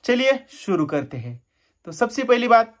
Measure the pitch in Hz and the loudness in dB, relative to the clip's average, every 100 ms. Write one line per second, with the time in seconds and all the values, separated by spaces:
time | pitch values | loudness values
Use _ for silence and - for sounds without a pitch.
0 | - 247 262 262 - - - 175 151 151 | 0 0 2 0 -4 -14 -4 -2 0 -4
1 | 127 139 120 123 _ _ _ _ - 160 | -6 -12 -12 -16 _ _ _ _ -18 -4
2 | 233 233 254 240 240 226 226 _ | -2 -2 0 0 4 4 4 _